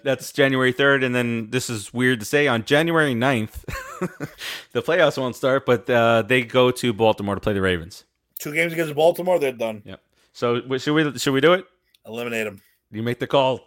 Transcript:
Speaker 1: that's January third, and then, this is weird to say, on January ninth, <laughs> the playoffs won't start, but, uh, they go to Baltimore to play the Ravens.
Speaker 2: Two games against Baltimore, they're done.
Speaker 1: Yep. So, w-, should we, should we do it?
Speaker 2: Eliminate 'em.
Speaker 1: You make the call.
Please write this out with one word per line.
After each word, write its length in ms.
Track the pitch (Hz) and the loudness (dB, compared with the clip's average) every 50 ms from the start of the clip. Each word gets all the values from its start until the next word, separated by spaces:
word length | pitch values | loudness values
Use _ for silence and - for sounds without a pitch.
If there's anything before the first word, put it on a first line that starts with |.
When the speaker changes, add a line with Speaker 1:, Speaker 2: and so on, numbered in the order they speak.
Speaker 1:
that's 300 | - 139 131 - - - | -4 -4 -4 -4 -6 -6
January 400 | - 143 139 135 131 131 127 127 | 0 2 2 4 4 2 2 2
third, 320 | 123 - 139 139 139 135 131 | 2 4 4 4 4 4 2
and 100 | 123 123 | 0 0
then, 360 | 123 120 120 117 113 110 107 | 0 0 0 -2 -4 -6 -4
this 200 | 120 127 - - | -4 -4 -4 -4
is 240 | 120 107 98 - - | -6 -8 -8 -8 -4
weird 240 | 120 127 127 127 110 | 0 2 2 0 0
to 80 | 104 | -2
say, 220 | - - 143 147 139 | -2 0 2 2 2
on 160 | 117 113 107 | 0 0 0
January 500 | - 143 147 165 170 165 160 151 143 123 | 2 2 2 2 2 2 2 2 2 0
ninth, 500 | 113 120 143 131 113 107 - - - - - - 539 508 554 - - | 0 0 0 0 0 -2 -6 -8 -14 -14 -12 -12 -12 -12 -14 -10 -8
<laughs> 0 | 185 - - - 147 - - - - - - - - _ | -8 -8 -8 -12 -14 -14 -14 -14 -14 -12 -12 -14 -16 _
the 100 | - 120 | -8 -4
playoffs 360 | - - 165 185 160 143 - 135 | -2 0 2 4 4 2 2 0
won't 180 | 131 123 113 | -4 -6 -4
start, 280 | - - 131 131 135 - | -2 0 0 0 0 2
but, 220 | - 123 110 - - | 0 0 0 0 0
uh, 340 | 123 117 113 113 117 113 | 2 4 4 4 4 2
they 200 | 107 104 127 131 | 2 2 0 0
go 300 | 120 113 - 127 127 123 | 0 2 2 4 4 4
to 200 | 123 - - 123 | 2 0 -2 -2
Baltimore 440 | 107 98 113 107 104 - 104 101 98 | 0 2 2 2 2 2 -2 -4 -4
to 40 | 92 | -2
play 120 | - 107 | -2 -2
the 80 | 101 98 | -2 0
Ravens. 420 | 95 92 90 82 80 90 - - - _ _ _ _ _ _ - | 0 0 0 -2 -4 -10 -16 -20 -20 _ _ _ _ _ _ -14
Speaker 2:
Two 120 | - 156 | -12 -6
games 200 | 147 165 170 170 | -4 -4 -4 -2
against 220 | 160 165 165 151 143 | -2 -4 -4 -4 -2
Baltimore, 420 | 143 156 175 170 175 175 185 180 160 | 2 2 2 2 0 0 0 0 0
they're 140 | 143 131 | 0 -2
done. 300 | 120 113 117 113 110 104 101 | -2 -4 -6 -6 -6 -10 -14
Speaker 1:
Yep. 160 | 98 95 - _ _ _ _ _ _ | -18 -20 -20 _ _ _ _ _ _
So, 280 | _ - 123 120 120 120 | _ -4 -2 -2 -2 -2
w-, 160 | 120 127 135 131 | -4 -4 -6 -4
should 140 | - 147 151 | -2 0 2
we, 220 | 156 156 147 113 117 | 2 2 0 -2 -2
should 160 | - 147 135 | -2 0 2
we 60 | 135 | 4
do 100 | 135 165 | 4 4
it? 120 | 180 190 185 - _ _ _ _ _ _ _ | 4 4 0 -8 _ _ _ _ _ _ _
Speaker 2:
Eliminate 400 | 110 110 117 120 120 117 113 110 104 | -14 -12 -10 -8 -6 -4 -4 -4 -6
'em. 120 | 98 98 _ _ _ _ _ _ | -8 -12 _ _ _ _ _ _
Speaker 1:
You 140 | 107 107 113 | -10 -6 -6
make 160 | 120 117 - | -6 -4 -4
the 80 | 139 - | -4 0
call. 320 | - 143 131 131 127 110 - | 2 2 2 2 0 -4 -4